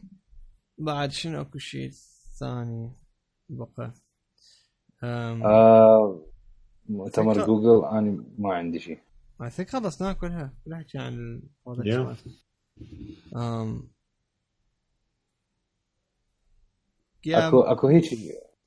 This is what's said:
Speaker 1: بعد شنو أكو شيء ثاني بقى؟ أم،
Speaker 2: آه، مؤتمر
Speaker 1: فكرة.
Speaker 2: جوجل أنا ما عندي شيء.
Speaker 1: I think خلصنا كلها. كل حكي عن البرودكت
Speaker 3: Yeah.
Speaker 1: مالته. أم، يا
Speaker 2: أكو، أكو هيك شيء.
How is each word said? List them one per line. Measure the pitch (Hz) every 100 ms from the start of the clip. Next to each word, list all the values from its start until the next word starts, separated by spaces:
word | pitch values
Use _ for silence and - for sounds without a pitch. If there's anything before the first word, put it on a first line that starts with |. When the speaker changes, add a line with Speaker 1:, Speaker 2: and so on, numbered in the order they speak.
| - - _ - - _ _ -
Speaker 1:
بعد | 156 143 143
شنو | 139 165 147
أكو | 139 143
شيء | - 135 131 135 _ _ - -
ثاني | 131 123 117 117 117 - _ _ _ _ -
بقى؟ | 123 120 - 120 - _ _ _ _ _ _ _ _ _ _
أم، | 120 120 117 117
Speaker 2:
آه، | 107 110 113 113 110 110 104 87 80 - - - _ _ 104
مؤتمر | 104 98 - 110
Speaker 1:
فكرة. | 107 107
Speaker 2:
جوجل | 110 117 113 -
أنا | 110 107 98 - -
ما | 101
عندي | 87 85 82
شيء. | 87 78 _ _ _ -
Speaker 1:
I | 120
think | - 185
خلصنا | 269 208 - 190
كلها. | 185 175 175 135 - 156
كل | 165
حكي | 151 139
عن | 127
البرودكت | 120 117 123 - _ 123 123 104
Speaker 3:
Yeah. | 123
Speaker 1:
مالته. | 123 120 - - _ _ _ - - - - - - 120
أم، | 117 113 110 113 - _ _ _ _ _ _ _ _ _ _ _ _ _ _ _ _ _ _ _ _ _ _ _ _ _ _ _ _ _ _ _ _ _ 156
يا | 165 160
Speaker 2:
أكو، | 131
أكو | - 117 135
هيك | 160
شيء. | - 117 90 - - _